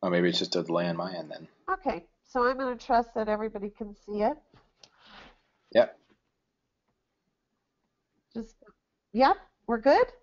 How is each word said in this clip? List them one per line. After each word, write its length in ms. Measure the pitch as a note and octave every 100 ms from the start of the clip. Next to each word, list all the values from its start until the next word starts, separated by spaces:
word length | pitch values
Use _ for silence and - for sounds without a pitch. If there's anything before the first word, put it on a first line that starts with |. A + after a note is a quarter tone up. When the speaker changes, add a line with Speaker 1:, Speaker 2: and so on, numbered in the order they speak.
Speaker 1:
Oh, 60 | F#2
maybe 180 | F2 F2
it's 80 | F2
just 180 | F2+ F2+
a 60 |
delay 260 | E2 E2+ F2
on 80 | E2+
my 160 | F2 F2+
end 160 | E2
then. 160 | D2+ D#2+ _ -
Speaker 2:
Okay, 340 | F#4+ C#4 F3 E3+ _
so 220 | _ B3+ B3
I'm 120 | C4
gonna 180 | C4 A#3+
trust 400 | - A#3 A#3 -
that 120 | A3
everybody 420 | G#3+ A3 G#3+ G3+
can 260 | - G#3 G#3
see 260 | - G#3
it. 160 | G#3+ D4+ _ _ _ _ - _ - - - _ _ _ _
Speaker 1:
Yep. 240 | A2 A#2+ - _ _ _ _ _ _ _ _ _ _ _ _ _ _ _ _ _ _ _ _ _ _ _ A3+
Speaker 2:
Just, 200 | A3 _ - _ _ _ _
yep, 240 | G#3+ C4+ G4 - _ -
we're 140 | A3+
good? 260 | B3 E4 B4 -